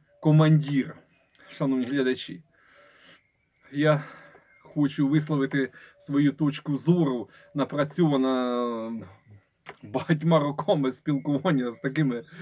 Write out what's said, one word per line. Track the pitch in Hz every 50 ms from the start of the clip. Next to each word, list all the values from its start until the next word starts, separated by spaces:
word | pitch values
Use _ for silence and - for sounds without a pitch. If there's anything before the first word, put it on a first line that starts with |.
| _ _ _ _
командир». | - 156 151 156 156 156 160 156 147 143 143 135 123 - - - - _ _ _ _ _ _ _ - -
Шановні | - - 151 135 135 131 123
глядачі, | 117 139 143 131 127 127 127 - - 165 175 - _ _ _ _ _ _ - - _ _ _ _ - - _ _ _ _ _ _ _ _ _ _ _
я | 135 143 147 156 151 151 - - - - - - - - _ _ _ _ _ - -
хочу | 156 147 135 143 - 147 135
висловити | 147 156 151 151 160 143 135 135 143 139 135 127 - - - - _ _
свою | - - 147 143 147 143
точку | 135 - 156 143 139 - - - 147 131
зору, | - 160 175 180 165 139 127 120 104 - - - - _ -
напрацьована | 147 135 127 - 143 143 147 - - 175 156 143 135 131 131 131 127 127 123 123 120 120 120 117 113 113 113 113 113 98 92 95 - _ _ 104 101 _ _ _ _ _ - - - -
багатьма | 104 104 165 156 - 170 151 160 165 165 156
роками | 147 147 147 147 - - - 160 139 131
спілкування | 131 - - 156 147 135 - 147 143 135 147 185 165 131 127 120
з | 117 -
такими | - - 131 151 156 135 120 120 117 - - 160